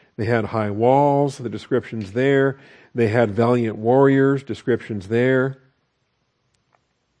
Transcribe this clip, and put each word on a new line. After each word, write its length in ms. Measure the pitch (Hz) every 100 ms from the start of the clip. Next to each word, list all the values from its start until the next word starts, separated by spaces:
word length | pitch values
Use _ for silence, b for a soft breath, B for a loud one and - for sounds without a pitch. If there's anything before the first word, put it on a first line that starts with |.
| _ -
They 100 | 104
had 180 | 117
high 260 | 101 113 107
walls, 680 | 104 120 135 143 143 143 135
the 100 | 120
description's 640 | 104 - 123 - 113 98
there. 460 | 110 135 139 135 135 b b b
They 140 | 120 117
had 240 | 117 113
valiant 460 | 98 117 123 113 107
warriors, 680 | 110 131 139 135 135 139
description's 640 | 139 107 - 117 - 107 95
there. 500 | 113 127 131 131 135 _ _ _ _ _ _ _ _ _ _ _ _ _ _ _ _